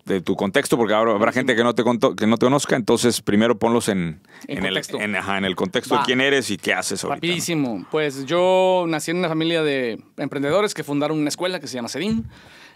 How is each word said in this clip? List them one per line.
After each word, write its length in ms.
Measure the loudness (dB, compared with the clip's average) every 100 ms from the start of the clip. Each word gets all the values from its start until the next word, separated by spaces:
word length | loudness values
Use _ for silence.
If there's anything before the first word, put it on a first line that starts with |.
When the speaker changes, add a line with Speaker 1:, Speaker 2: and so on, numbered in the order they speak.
Speaker 1:
de 160 | -2 -2
tu 160 | -2 -2
contexto, 400 | 0 0 2 2
porque 160 | 2
ahora 200 | 2 2
habrá 180 | 4 2
Speaker 2:
Buenísimo. 100 | 2
Speaker 1:
gente 160 | 2 2
que 80 |
no 100 | 2
te 80 | 2
conto-, 320 | 2 2 0
que 120 | 2 2
no 100 | 4
te 80 |
conozca, 320 | 4 2 2 0
entonces 460 | 2 2 2 0
primero 360 | 2 4 4 4
ponlos 300 | 2 2 0
en, 320 | -2 -2 -6 _ -20 -12
Speaker 2:
En 100 | -6
Speaker 1:
en 80 | -4
el, 80 |
Speaker 2:
contexto. 260 | -4 -6 -6
Speaker 1:
en, 160 | -6 -4
ajá, 220 | -4 -2
en 80 | -2
el 100 | -2
contexto 380 | -4 -4 0
de 60 | 0
Speaker 2:
Va. 40 |
Speaker 1:
quién 160 | 2 2
eres 300 | 2 2 0
y 80 | -4
qué 160 | -2
haces 280 | -2 -2 -6
ahorita, 240 | -6 -4 -4
¿no? 60 |
Speaker 2:
Rapidísimo. 540 | -4 -2 -2 -2 -4 -4
Pues 360 | -2 -2 -4 -2
yo 580 | 2 4 4 4 2 2
nací 260 | -2 -2
en 40 | -2
una 140 | 0
familia 320 | 0 0 0
de 400 | 0 0 -2 -6 -10 -8
emprendedores 560 | -6 -4 0 2 0
que 100 | -2
fundaron 340 | -4 -2 0 0
una 120 | -2
escuela 280 | -2 -4 -4
que 100 | -6
se 80 | -8
llama 120 | -6
cedim. 360 | -4 -2 -2 -4 -12 -20 -20 -20